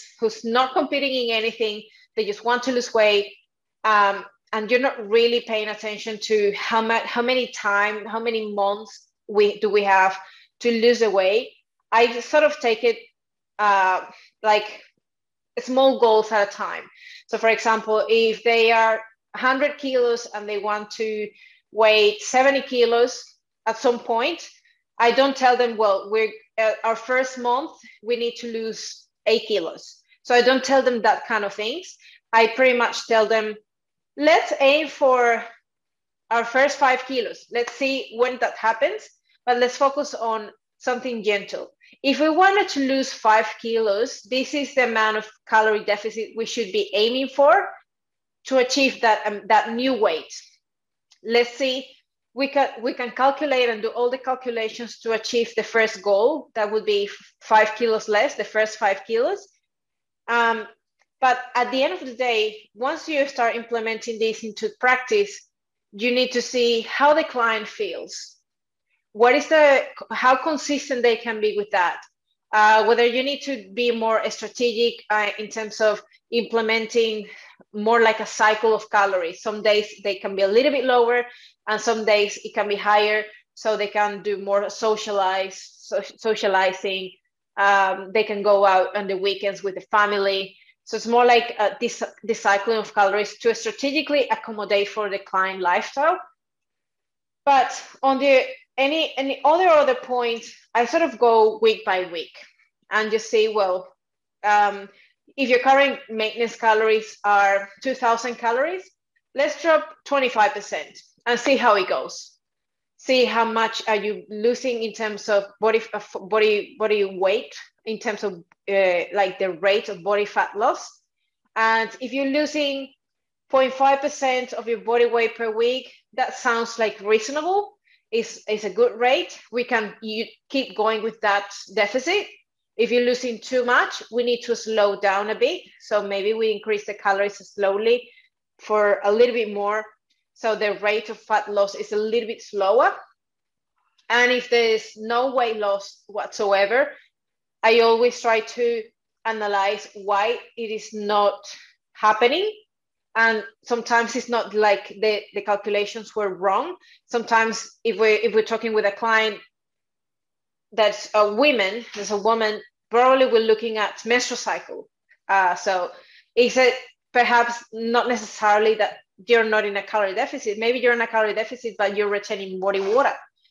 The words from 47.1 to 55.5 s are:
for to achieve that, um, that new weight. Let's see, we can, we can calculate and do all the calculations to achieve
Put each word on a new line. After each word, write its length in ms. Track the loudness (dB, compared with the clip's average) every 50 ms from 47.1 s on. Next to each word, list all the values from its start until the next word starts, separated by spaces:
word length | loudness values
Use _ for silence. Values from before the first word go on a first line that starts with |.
| 0 -2 -4 -4
for 400 | 0 4 6 6 6 4 2 -2 -10 -16 _ _ _ _ _ _ _ _ _ _ _ _ _ 0
to 100 | 2 2
achieve 420 | 2 2 2 2 2 0 0 0
that, 240 | 2 2 2 2 0
um, 180 | -6 -6 -8 0 2
that 240 | 2 2 2 0
new 220 | -4 -2 -2 -2 0
weight. 400 | 2 0 0 0 -2 -6 -12 -18 -20 -20 _ _ _ _ _ _ _ _ _ _ _ _ _ _ _ -8
Let's 320 | 0 2 2 2 0 -2
see, 320 | -4 -4 -4 -4 -6 -8 -12 -20 _ _ _ _ _ _ _ _
we 160 | -6 -4 -2
can, 200 | 0 0 0 0 -2 -6
we 120 | -8 -8 -6
can 180 | -6 -8 -10
calculate 580 | -2 2 2 2 2 0 -2 0 0 2 2 0
and 120 | -2 -4
do 80 | -6 -6
all 200 | -4 -2 -2 -2
the 80 | -2 -4
calculations 800 | -4 -6 -6 -6 -6 -8 -6 -6 -6 -6 -8 -10 -12 -14 -14 -10
to 140 | -6 -4 -4
achieve 400 | -4 -4 -2 -2 -2 -2 -2